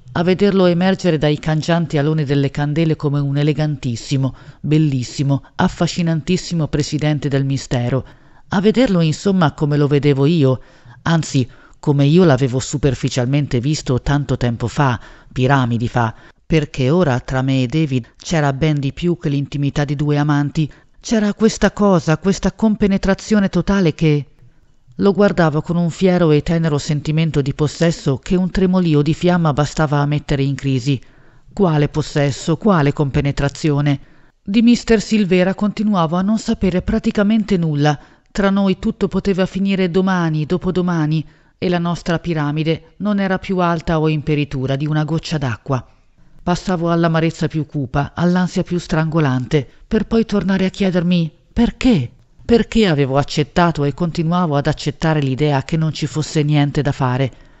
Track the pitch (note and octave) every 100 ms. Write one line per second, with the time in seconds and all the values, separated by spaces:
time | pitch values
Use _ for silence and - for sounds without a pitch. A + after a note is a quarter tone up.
0 | - F3 F3 F#3 G3+ F#3+ F3+ F3 F#3+ F#3+
1 | F3+ D#3 D3 D3+ E3 D#3 C#3+ E3+ D#3+ D3+
2 | D3 D#3 C3+ C#3+ C#3 - D3 D3 E3 D3+
3 | D3 C#3+ C#3 C#3+ D3 D3 D3+ C#3+ B2 A#2
4 | - C3+ C3+ - - - C#3+ D#3 D3+ C3+
5 | A2+ - C#3 C#3 - - F3+ - E3+ -
6 | E3+ D#3+ D#3 F3+ - E3+ D3 D3+ C#3 D3
7 | D3+ D3 C#3 C3+ C3+ C3+ - B2+ A#2+ C3
8 | - - - - - G3 G3+ G#3 B3+ F3+
9 | D#3+ - G3+ F#3+ D3+ - D3 D3 C#3+ C#3+
10 | D3 C3+ C#3 E3+ C3 B2+ - - - -
11 | - E3 - C#3 A#2+ - - - D3+ C#3+
12 | C#3+ E3+ F3 B2+ C3+ B2+ - C#3+ C#3+ B2
13 | C3+ - B2 D3 C3 B2 C3+ D3+ - B2
14 | - C#3+ C#3 B2+ A#2+ A2+ A2+ - C#3 A2
15 | - - - - B2+ C#3 B2 A#2 A#2+ B2
16 | A2+ - - _ - D#3+ D3 - B2+ F3
17 | D#3+ B2 - C3 C3+ C3+ B2 D#3 D3+ C3
18 | A#2 - - E3 C#3+ C3+ D#3+ D3 C3+ -
19 | F3 E3 D#3+ C#3+ C3 C#3+ C#3+ D3+ C#3+ C#3+
20 | D3 D3 D3 C#3+ C#3+ D#3+ D3 - _ -
21 | - A3 G#3 - A3 - G3+ - G3+ F3
22 | - D#3 G3 - F#3+ - A3 G#3 G#3 G3
23 | F#3+ F#3 - G#3+ G3 F3 E3 G3 E3 -
24 | D#3+ D3 - - - _ _ _ _ -
25 | G3 G3 G3+ F3+ D#3+ D3+ - F3 E3+ -
26 | F#3 F3+ E3 D3 C#3+ E3 D#3+ C#3+ - D3
27 | D#3 D#3 D#3+ D3 C3+ C3 D3 - E3 D#3+
28 | D3+ C3 - F#3 F#3 G#3 F#3 F#3 E3+ D3
29 | D3+ D3+ F3 F3 E3 C3 C#3+ - D3+ D3
30 | C#3+ D3 - C#3+ C#3 C3 C#3 C3 C3 C3
31 | - - - - - - F#3 D3+ D3 D#3
32 | - D3+ C#3+ - - D#3 G#3 F3 C#3+ -
33 | C#3+ D3 C#3+ C3+ C#3 - D#3+ C#3+ D3 C#3
34 | - - - _ - A3 A#3 A#3+ - A3
35 | - A3 F3+ F3+ F3+ F#3 G#3 G#3 G#3+ F#3+
36 | D#3+ F3 F#3+ A3 - A3 F#3+ F3+ - A3
37 | A3+ G#3+ G3+ A3+ G3 F#3+ E3 D3 D3 D3
38 | - _ _ - G3 G3 G3 F#3 A3 -
39 | G3+ F#3+ G3+ F#3 F#3 F#3+ G3 F#3+ F#3 F#3
40 | F#3 F#3 E3 D#3 D3+ F3 F#3 F3+ F3+ E3+
41 | D3+ D#3 - _ _ _ F#3 F3 F3 E3
42 | - D#3+ E3+ D#3 D3 D3+ D#3 D#3 - -
43 | G3+ G3+ F#3+ F#3 - F#3 F3 E3+ - D#3+
44 | D#3 D#3 C#3+ D3 C#3 C3 B2+ C#3 D3+ D3+
45 | D3+ D#3+ - D#3 C3+ G#2+ - B2+ - _
46 | _ _ - - F3 F3 - F3+ E3+ E3+
47 | E3+ D#3+ E3 - D3+ D#3+ C#3+ D3+ B2+ C#3+
48 | C#3+ - F3 F3+ F3+ F#3 - F3 - D#3+
49 | D#3+ D#3+ C#3+ B2+ A#2+ D3+ - - - A3
50 | - A3+ A3 G#3 F3+ F#3+ F#3 - F#3+ F3
51 | F3 F3 E3 - _ - A#3 - C4 F#3
52 | A#2 - _ - - A#3 - A#3 G3+ C#3+
53 | C3+ C3+ C#3 - C3+ - E3+ D#3 C#3+ -
54 | E3+ E3 D#3+ F3+ F3 C#3+ D3+ C#3 D3+ -
55 | E3 D3+ C3+ B2+ D3+ C3+ - D#3+ D#3+ -
56 | D3 D#3 D3 D#3+ D3 D3+ C#3+ D3 C#3+ -
57 | B2+ B2+ C3 - - -